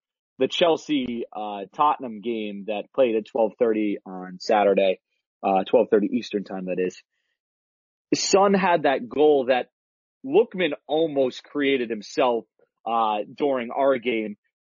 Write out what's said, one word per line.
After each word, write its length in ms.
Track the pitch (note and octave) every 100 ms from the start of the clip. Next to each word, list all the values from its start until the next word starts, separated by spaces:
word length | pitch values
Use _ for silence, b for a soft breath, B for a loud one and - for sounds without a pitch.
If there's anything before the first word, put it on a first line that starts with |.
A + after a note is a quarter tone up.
| _ _ _ -
the 60 | G3
Chelsea, 760 | - F3 D3+ - D3 B2 A#2 -
uh, 280 | G#2+ G#2 G2+ F#2+
Tottenham 460 | - D3 - B2+ G#2+
game 460 | A2+ A2+ G#2+ G2+ G2
that 160 | G#2 -
played 220 | - B2+ A2
at 100 | G#2
twelve 280 | A#2+ G#2+ -
thirty 400 | A#2 A2 G#2 F#2+ G2
on 320 | F#2 F#2 F#2
Saturday, 640 | - G#2+ G2+ G2 F#2+ F#2 _ _ _ _
uh, 220 | G2+ F#2+
twelve 240 | G2 B2+ G#2
thirty 160 | G#2+ G2+ A#2+
Eastern 280 | - G#2
time, 220 | F#2 F#2+ F#2
that 120 | F2+
is. 180 | F#2 - - _ _ _ _ _ _ _ _ _ _
Son 400 | C#3+ - G3 G3+
had 300 | G3 F#3 E3+
that 240 | C#3+ B2+ A#2
goal 380 | C3 D3+ C#3+ B2
that 200 | B2+ - _ _ _ _ _
Lookman 500 | C3 E3+ A#3+ F#3 E3 D3 -
almost 560 | D#3 D#3+ C#3 B2+ -
created 480 | - C#3+ C#3 C3+ A2+
himself, 540 | G#2+ - - B2+ A#2 - _ _ _ A2
uh, 320 | A#2 A2 G#2+ A#2+ -
during 360 | C#3+ C3 A#2
our 260 | C3+ C#3 C3
game, 380 | B2 A2+ G#2+ G#2 _ _